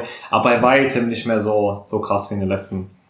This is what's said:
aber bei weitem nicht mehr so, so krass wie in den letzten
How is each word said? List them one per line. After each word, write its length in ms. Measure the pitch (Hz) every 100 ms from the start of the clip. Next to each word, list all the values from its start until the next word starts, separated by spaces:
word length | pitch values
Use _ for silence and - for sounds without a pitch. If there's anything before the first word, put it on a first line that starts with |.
| - - -
aber 120 | 110 123
bei 120 | 117
weitem 440 | 123 135 135 127 117
nicht 200 | 110 117
mehr 120 | 113
so, 420 | 104 107 104 98 -
so 160 | 107
krass 300 | - 101 -
wie 20 |
in 60 | 101
den 100 | 95
letzten 400 | 95 - 95 92 -